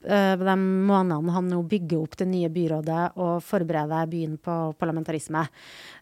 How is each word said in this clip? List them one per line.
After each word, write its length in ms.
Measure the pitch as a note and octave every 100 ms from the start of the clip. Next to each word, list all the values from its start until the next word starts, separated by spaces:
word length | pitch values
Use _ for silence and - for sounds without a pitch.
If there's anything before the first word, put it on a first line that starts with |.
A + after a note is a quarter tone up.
eh, 320 | - G3+ G3 F#3
de 200 | F#3 F#3+
månedene 760 | F#3+ F#3+ G3 G3 F#3 D3+ E3+
han 160 | F3+ F3+
nå 140 | F3 E3
bygger 360 | G#3+ E3 D#3+
opp 140 | D#3 -
det 120 | F#3
nye 200 | F#3 E3+
byrådet 640 | E3 E3 D#3 D#3 E3 F3 F#3+
og 260 | F3+ E3+
forbereder 640 | - G3+ E3+ D#3+ D3+ D#3+ D#3+
byen 300 | E3+ D#3 D#3
på 360 | - E3 D#3+ D3+
parlamentarisme? 680 | E3+ D#3+ D#3+ D#3 - D#3 D#3 - - - - -